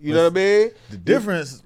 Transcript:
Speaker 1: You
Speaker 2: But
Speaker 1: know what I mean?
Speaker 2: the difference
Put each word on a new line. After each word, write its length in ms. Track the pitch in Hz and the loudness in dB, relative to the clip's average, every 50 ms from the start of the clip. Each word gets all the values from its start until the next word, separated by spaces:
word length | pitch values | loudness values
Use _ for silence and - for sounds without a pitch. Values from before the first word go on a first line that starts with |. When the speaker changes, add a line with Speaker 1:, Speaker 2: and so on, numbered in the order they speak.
Speaker 1:
You 100 | 147 147 | -8 -2
Speaker 2:
But 60 | 151 165 | 0 2
Speaker 1:
know 60 | 165 | 2
what 60 | 170 170 | 2 2
I 20 | |
mean? 360 | 190 190 196 202 208 214 233 - - - - | 0 0 2 2 2 2 0 -2 -8 -18 -20
Speaker 2:
the 80 | 208 190 | -18 -8
difference 680 | 87 - - - 214 202 185 165 147 131 131 - - | -2 0 0 0 0 -2 -4 -6 -6 -8 -14 -18 -20